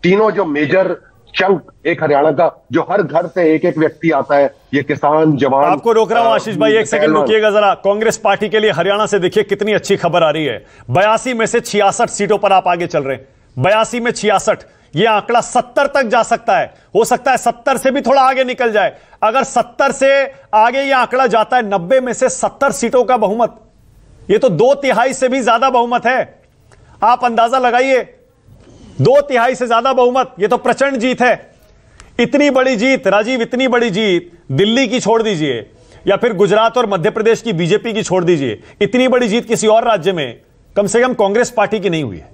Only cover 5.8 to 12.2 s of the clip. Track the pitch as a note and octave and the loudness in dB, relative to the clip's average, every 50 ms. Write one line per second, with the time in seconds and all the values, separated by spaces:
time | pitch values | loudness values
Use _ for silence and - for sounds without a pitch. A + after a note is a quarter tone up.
5.8 | - A3+ A3+ A3 A3 E3+ G#3+ A#3 A#3 A3+ A3 G#3 - G#3+ G#3+ D3+ - A3 G#3+ A3 | 0 0 2 2 2 2 0 0 2 2 0 0 -2 -4 -4 -2 0 2 2 2
6.8 | G#3+ A3 - G#3 G3+ - - - D3 B2 A3 A3 G#3+ G#3+ G3+ G#3+ G#3 G3 F3+ - | 0 -2 -2 0 0 0 2 0 0 2 0 2 2 2 2 2 2 2 0 0
7.8 | - G3 G3+ G#3 A3 A3+ G3+ - - G3 G3+ F#3+ G#3+ G#3 E3 A3 G#3+ G#3+ F3 C#3+ | 0 -2 -2 0 0 -2 -4 -2 -2 -2 -2 0 -2 -2 -2 0 0 0 0 0
8.8 | E3+ F#3+ G3+ G#3 G#3+ G3 G3+ G3+ E3+ F3 E3+ G#3+ G#3 G3 G3 G3 G#3 G#3 G#3 F3+ | 0 -2 0 -2 -2 -2 -2 0 -2 0 0 0 -2 -2 -4 -4 -2 -2 -2 -2
9.8 | - - G3+ - - E3+ D#3 F3 E3 D#3 D3 D#3+ D#3 C#3+ A#2 G2 - _ _ - | 0 0 -2 0 0 0 0 2 2 2 0 -2 -4 -4 -6 -8 -12 _ _ -20
10.8 | - - A#2+ E3+ G3 G#3+ A3 A3 - B3+ B3+ A3+ A3+ G3 - A#3+ - - - G3+ | -10 -4 0 0 2 2 0 0 -2 -6 -4 -4 -4 -2 -2 -2 -4 -2 -2 0
11.8 | G3+ G3 F3 - A#3+ G3+ - - | 2 0 2 0 -4 -4 -2 -6